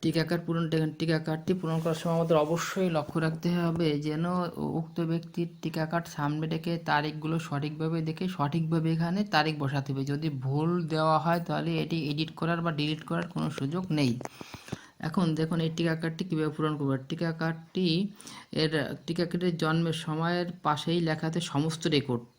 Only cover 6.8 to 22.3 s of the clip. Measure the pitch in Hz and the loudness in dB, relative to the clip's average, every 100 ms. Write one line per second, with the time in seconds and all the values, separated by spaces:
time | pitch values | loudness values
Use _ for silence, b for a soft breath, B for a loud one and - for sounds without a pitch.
6.8 | 165 147 151 151 156 165 160 143 151 156 | 2 2 2 -4 -2 -2 -2 -4 -4 -2
7.8 | 160 165 160 160 185 185 143 165 160 165 | -2 0 -2 -2 -4 0 0 2 2 2
8.8 | 160 165 165 185 208 156 151 151 139 143 | 2 2 0 0 2 2 2 2 0 0
9.8 | 135 135 135 143 160 139 131 139 160 175 | -2 -2 0 0 -2 -2 0 2 2 2
10.8 | 165 156 156 156 156 170 165 151 156 165 | 0 2 4 4 4 0 0 -2 0 0
11.8 | 156 165 151 147 156 - 160 170 170 151 | 0 -2 -2 -2 -2 -2 -2 0 0 0
12.8 | 151 156 - 170 175 - 156 - 139 170 | -2 -2 -2 -4 -2 -2 -4 -2 -2 -2
13.8 | 185 151 135 117 - B B B B B | -2 2 2 2 -4 B B B B B
14.8 | B B 160 180 170 156 160 165 165 160 | B B -2 2 2 2 0 2 0 2
15.8 | 170 160 165 160 175 156 156 147 156 151 | 0 2 -2 -4 -2 0 0 0 0 2
16.8 | 139 135 131 165 170 160 160 160 - - | 0 0 -2 -2 -2 0 -2 -4 -6 0
17.8 | 185 160 202 B B B B 151 156 156 | 2 2 0 B B B B 0 2 2
18.8 | 135 139 - 170 175 175 180 165 156 160 | -2 -6 -6 -2 0 0 0 0 2 2
19.8 | 165 160 - 156 165 175 175 175 - 151 | 2 -2 -4 -2 0 0 -2 -4 0 0
20.8 | - 170 165 156 160 160 170 139 160 160 | 2 0 2 0 0 -2 -2 0 0 0
21.8 | 170 147 127 120 - | 2 2 2 -2 -4